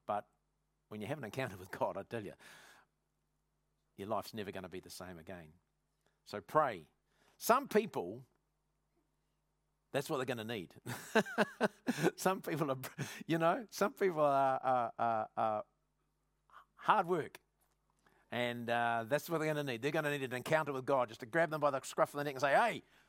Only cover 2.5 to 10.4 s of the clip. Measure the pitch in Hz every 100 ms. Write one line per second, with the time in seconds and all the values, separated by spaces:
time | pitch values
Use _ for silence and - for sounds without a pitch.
2.5 | - - - _ _ _ _ _ _ _
3.5 | _ _ _ _ - 98 104 - 113 98
4.5 | 95 92 92 87 - 90 87 80 92 78
5.5 | 85 _ _ _ _ _ _ - 104 -
6.5 | 156 147 98 78 _ _ _ _ - -
7.5 | 240 269 214 220 135 87 117 135 _ _
8.5 | _ _ _ _ _ _ _ _ _ _
9.5 | _ _ _ _ 131 143 147 127 123